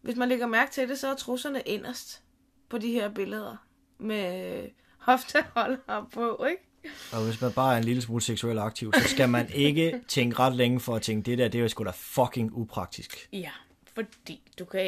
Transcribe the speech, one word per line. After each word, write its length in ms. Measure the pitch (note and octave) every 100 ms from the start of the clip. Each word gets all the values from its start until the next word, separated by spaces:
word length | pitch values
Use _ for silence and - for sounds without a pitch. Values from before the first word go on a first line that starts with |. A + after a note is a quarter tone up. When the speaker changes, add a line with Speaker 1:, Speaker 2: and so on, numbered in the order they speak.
Speaker 1:
Hvis 160 | - A#3+
man 120 | B3
lægger 180 | B3 A#3+
mærke 260 | A3+ C4+
til 160 | - B3+
det, 100 | C4+
så 100 | C4+
er 60 |
trusserne 460 | C4+ - B3 D4 C4+
inderst 600 | - G#3 - B3 - - _ _ _ _ _
på 100 | A#3
de 140 | A3+
her 160 | A#3 G#3
billeder 480 | G#3 G3 G#3+ G3+ - _ _ _ _
med 720 | G#3+ G#3+ F#3 F#3 F#3 F#3 - _ _ _
hofteholdere 1080 | - B3+ - C#4+ D4 - A3 C4 - G#3+ G#3
på, 320 | - A#3 A3 C4
ikke? 120 | F#4 _ _ - - -
Speaker 2:
Og 120 | A#2
hvis 160 | A2 A2+
man 120 | B2+
bare 220 | A2+ C3
er 40 | A#2+
en 60 |
lille 180 | A2+ B2
smule 200 | A2+ A#2
seksuelt 360 | - A2 A#2 A2+
aktiv, 340 | G#2 - A2
så 160 | - A#2+
skal 200 | - B2+
man 220 | A#2+ A#2
Speaker 1:
<laughs> 120 | C#3+ C#3+
Speaker 2:
ikke 320 | D3 E3 C3+ -
tænke 300 | - A#2+ A#2
ret 160 | C3 B2
længe 240 | B2 B2
for 160 | A#2+ A2+
at 60 |
tænke, 280 | - A2 G#2+
"Det 80 | A#2+
der, 100 | A#2+
det 100 | A#2
er 40 |
jo 60 | A#2
sgu 160 | -
da 60 | G#2
fucking 580 | F2+ - - B2 - A2+ A#2
upraktisk." 720 | A2+ - F2+ - - - -
Speaker 1:
Ja, 180 | G3+ E3 - - _ _
fordi 480 | - A3 - - E3 _ -
du 60 |
kan 200 | F3+ F#3+